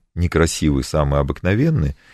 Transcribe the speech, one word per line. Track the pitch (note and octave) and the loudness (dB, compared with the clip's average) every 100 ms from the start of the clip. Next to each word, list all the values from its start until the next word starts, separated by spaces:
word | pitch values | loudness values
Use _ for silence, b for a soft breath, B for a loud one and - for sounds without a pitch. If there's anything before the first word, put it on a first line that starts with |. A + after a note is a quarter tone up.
| _ - | _ -4
некрасивый, | F2 E2 E2+ - D#2 C2+ | 0 2 0 2 0 0
самый | B1+ D#2 D2 C#2+ | -2 0 0 0
обыкновенный, | C#2 D2+ F2+ G#2 D#3 D3+ C#2+ b b | 0 -2 -2 0 0 0 -2 b b